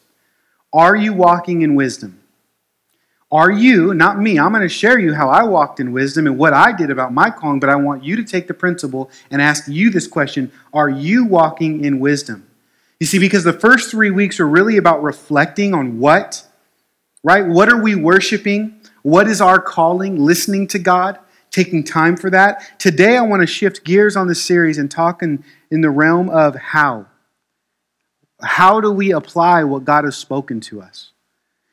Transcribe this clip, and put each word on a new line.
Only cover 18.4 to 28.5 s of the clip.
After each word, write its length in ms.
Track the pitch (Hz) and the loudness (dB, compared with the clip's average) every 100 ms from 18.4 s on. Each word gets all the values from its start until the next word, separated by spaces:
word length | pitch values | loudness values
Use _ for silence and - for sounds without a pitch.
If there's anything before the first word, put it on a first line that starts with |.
| 208 202 214 - _ _ | -4 -4 -6 -12 _ _
What 240 | 143 175 214 | 0 2 2
is 140 | 208 | 2
our 200 | 185 185 | 4 2
calling? 560 | 185 - 165 180 196 175 | 0 0 0 0 -4 0
Listening 480 | 143 175 - 196 196 | 0 0 0 -4 -4
to 100 | 202 | -4
God, 400 | 180 180 185 196 _ _ _ | 0 0 0 -6 _ _ _
taking 320 | - - 165 | -4 -2 -2
time 340 | 143 165 160 175 | -4 0 0 0
for 140 | 190 | 0
that. 480 | 185 202 196 - - | 2 2 0 -14 -4
Today, 360 | 196 151 196 247 | -2 2 4 4
I 60 | |
wanna 240 | 226 196 165 | 2 0 -2
shift 380 | - 196 190 | -2 -4 -4
gears 320 | 151 190 208 196 | -2 2 2 0
on 120 | 180 | -4
this 160 | 165 | -4
series 360 | - 175 165 147 | 0 0 2 0
and 100 | 143 | -6
talk 320 | - 165 175 | -2 -2 -2
in, 220 | 170 143 - _ - | -6 -6 -10 _ -6
in 120 | 156 | -2
the 100 | 156 | 0
realm 400 | 143 156 175 185 | 0 0 0 0
of 240 | 160 151 131 | 0 0 -2
how. 500 | - 156 147 113 95 _ _ _ _ _ _ _ _ _ _ _ _ _ | -6 -2 -2 -2 -14 _ _ _ _ _ _ _ _ _ _ _ _ _
How 380 | - | -8